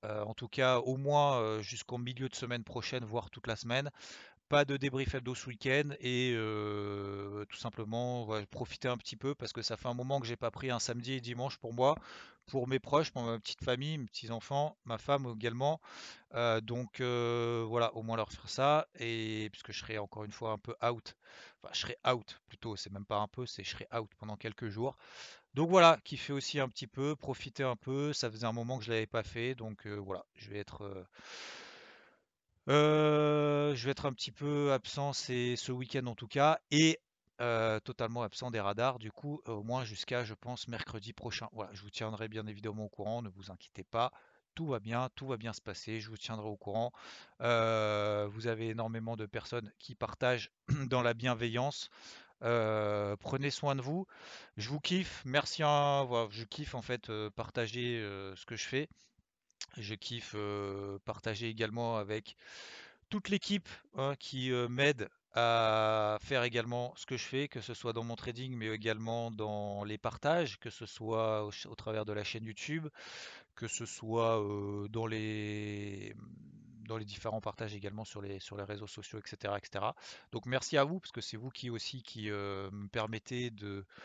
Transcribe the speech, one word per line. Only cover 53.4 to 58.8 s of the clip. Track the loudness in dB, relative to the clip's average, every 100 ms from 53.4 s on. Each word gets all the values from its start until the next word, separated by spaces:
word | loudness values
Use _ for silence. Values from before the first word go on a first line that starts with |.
| 0
soin | 0 0
de | 0
vous. | 0 -2 -4 -10 -18 -16 -16 -8
Je | -4
vous | -2
kiffe. | 2 2 0 -6
Merci, | 0 0 2 2
hein, | 4 6 6 4
voilà, | 4 2 2
je | -2
kiffe | -10 -8 -6
en | -6
fait, | -4 -4 -4
euh, | -4 -4
partager, | -6 -6 -2 -2 -2 -2 -2
euh, | -2 -6 -8 -10
ce |
que | -10
je | -8
fais. | -2 -2